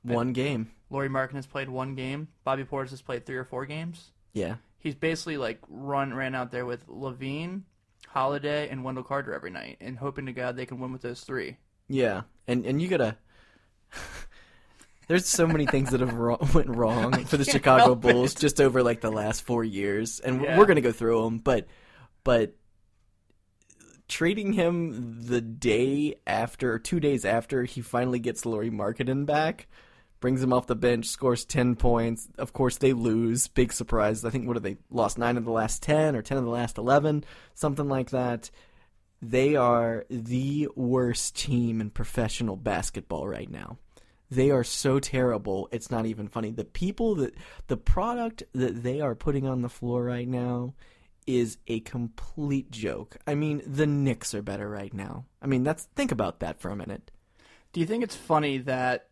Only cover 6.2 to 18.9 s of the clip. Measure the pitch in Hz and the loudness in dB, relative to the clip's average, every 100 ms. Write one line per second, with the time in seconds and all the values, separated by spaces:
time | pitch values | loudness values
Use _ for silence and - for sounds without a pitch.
6.2 | 131 131 123 123 123 120 - - 135 127 | -4 -4 -6 -6 -6 -8 -10 -10 -10 -8
7.2 | 135 143 170 190 - _ _ _ - 139 | -8 -6 -8 -10 -12 _ _ _ -8 -2
8.2 | 135 143 147 147 147 135 127 131 123 139 | 0 -2 -2 -2 -4 -6 -6 -8 -6 -6
9.2 | 135 76 90 85 57 - 107 127 139 139 | -4 -8 -8 -10 -12 -14 -14 -8 -8 -8
10.2 | 135 123 123 123 127 127 127 127 120 120 | -10 -6 -6 -6 -10 -8 -8 -8 -8 -10
11.2 | - 131 71 - _ _ _ 135 120 95 | -8 -6 -6 -10 _ _ _ 0 2 0
12.2 | - _ - 123 117 139 180 175 113 107 | -8 _ -4 -2 0 -2 0 2 2 -2
13.2 | _ _ _ _ _ _ _ - - - | _ _ _ _ _ _ _ -14 -14 -14
14.2 | - - - - _ _ - _ - 175 | -16 -18 -20 -20 _ _ -20 _ 0 0
15.2 | 180 - 165 160 143 139 131 127 127 117 | 2 2 4 4 2 2 2 2 0 0
16.2 | 117 120 139 165 - 117 113 120 113 135 | 0 2 6 6 6 2 2 2 2 0
17.2 | - 143 135 139 139 131 139 120 123 123 | 0 0 2 4 8 10 8 8 6 6
18.2 | 131 - 147 - 135 127 120 | 4 2 2 6 4 6 2